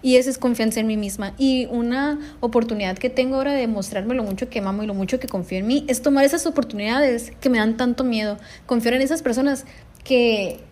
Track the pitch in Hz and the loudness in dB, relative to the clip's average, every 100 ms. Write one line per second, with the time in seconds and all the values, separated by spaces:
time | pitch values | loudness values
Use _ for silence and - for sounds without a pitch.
0 | 262 254 254 254 254 240 220 220 220 214 | 6 4 4 0 0 2 0 0 -2 -2
1 | 202 196 196 202 269 254 247 240 233 254 | -4 -6 -8 0 0 0 -2 -2 -2 0
2 | 285 294 294 - 240 233 226 214 190 190 | -2 -4 -8 -6 0 0 0 -2 -4 -2
3 | 254 254 254 269 269 277 233 226 220 208 | -2 0 0 0 0 0 0 -2 -4 -4
4 | 202 254 208 190 247 233 196 196 214 196 | -2 -2 -2 -4 -4 -4 -4 -4 -4 -4
5 | 190 254 277 196 180 185 208 285 294 240 | -2 -2 -2 -6 -4 -4 0 0 0 0
6 | 294 277 277 330 339 294 226 208 208 247 | 2 6 4 4 0 0 -2 -4 -2 2
7 | 294 233 233 - 269 240 214 226 247 233 | 2 2 -4 -4 0 2 2 2 0 0
8 | 262 226 214 208 - - - 240 233 254 | 0 0 -2 -6 -12 -20 -2 0 2 2
9 | 269 320 269 233 285 269 - - - - | 2 0 0 2 2 0 -6 -20 -20 -20
10 | - 254 240 214 190 - - | 0 4 4 2 -2 -8 -16